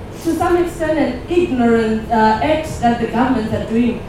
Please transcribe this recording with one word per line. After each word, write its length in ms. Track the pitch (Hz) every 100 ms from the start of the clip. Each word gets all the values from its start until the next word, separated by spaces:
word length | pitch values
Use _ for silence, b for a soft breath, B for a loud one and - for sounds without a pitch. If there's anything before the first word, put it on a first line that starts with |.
| - -
to 100 | 330
some 220 | 320 359 349
extent, 420 | 349 - 311 311
an 320 | 254 - -
ignorant, 800 | 349 - 254 233 226 220 220 -
uh, 300 | 233 220 220
act 380 | 285 311 - -
that 200 | 240 233
the 60 | 220
governments 460 | 226 262 233 220
are 100 | 208 -
doing. 320 | 226 240 202